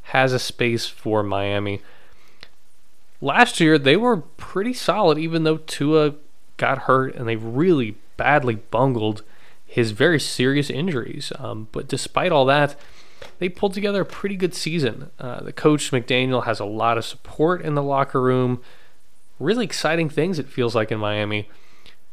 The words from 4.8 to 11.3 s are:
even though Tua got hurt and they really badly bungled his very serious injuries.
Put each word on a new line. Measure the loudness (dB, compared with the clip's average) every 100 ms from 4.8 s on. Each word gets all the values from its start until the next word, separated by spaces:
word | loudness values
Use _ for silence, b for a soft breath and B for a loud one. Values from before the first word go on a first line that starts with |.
| 0 4 4 4
even | 2 2
though | 2 0
Tua | -2 -2 4 4 4 0 -10 -12 -12 -2
got | 0 2
hurt | 4 4 2 -2
and | -4
they | -2
really | -2 2 4 4 2 -4 -12 0
badly | 4 4 4 -2
bungled | -2 2 2 2 0 -2 -6 b b b -4
his | 0 0
very | 2 2 2
serious | 0 0 2 2 0
injuries. | -2 -2 -2 -4 -8 -10